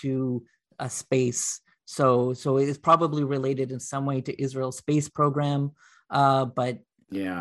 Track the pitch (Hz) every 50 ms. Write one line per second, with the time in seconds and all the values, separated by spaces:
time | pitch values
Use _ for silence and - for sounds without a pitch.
0 | - 135 131 131 131 127 123 120 - _ _ _ _ _ _ - - 120 - -
1 | - - 135 131 127 120 117 - - - - - _ _ _ _ _ - - -
2 | 139 131 123 123 123 127 127 - - 143 131 135 139 143 139 - - 165 165 160
3 | 170 151 151 151 143 135 143 135 135 135 135 131 131 127 131 123 - - 139 139
4 | 139 139 135 131 - 147 - - 139 131 - 131 131 127 127 - - - 151 151
5 | 147 - - - 147 147 135 147 147 143 143 139 143 143 - _ _ - _ _
6 | _ - - 139 139 135 135 135 131 120 - 131 123 127 123 - _ _ _ _
7 | _ - 190 - - 92 92 87